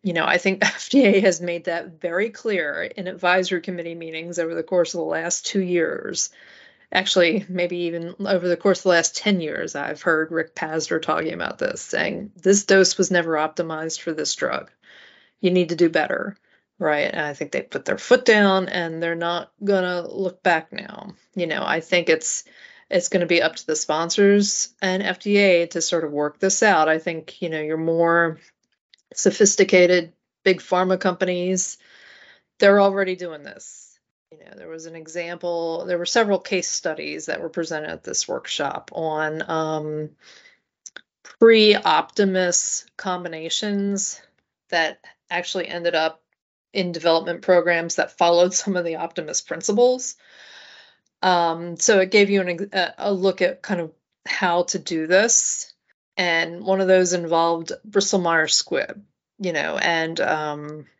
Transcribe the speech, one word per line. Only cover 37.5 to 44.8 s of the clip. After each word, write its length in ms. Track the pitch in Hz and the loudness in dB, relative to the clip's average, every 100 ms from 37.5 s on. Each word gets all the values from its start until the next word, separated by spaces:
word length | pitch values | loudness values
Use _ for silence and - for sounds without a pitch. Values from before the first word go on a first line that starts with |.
| 175 160 156 151 | -6 -6 -6 -8
at 140 | 160 | -10
this 240 | - - - | -8 -6 -4
workshop 640 | - - - 143 - - | -6 -6 -6 -4 -6 -10
on, 560 | - 160 156 156 156 - | -6 -4 -2 -4 -4 -6
um, 600 | 160 156 156 151 151 151 _ - - _ _ _ _ - - _ _ - - | -4 -2 -4 -6 -8 -10 _ -20 -20 _ _ _ _ -20 -20 _ _ -10 6
pre-Optimus 1500 | 226 226 214 202 170 156 - - 196 185 180 175 - - - - | 8 8 8 4 4 0 0 0 0 2 0 0 -2 -8 -10 -12
combinations 1200 | 190 180 175 165 160 - 214 202 202 196 - - _ _ _ _ - | -8 -6 -8 -10 -8 -6 -4 -2 -2 -4 -6 -8 _ _ _ _ -6
that 300 | 170 | -2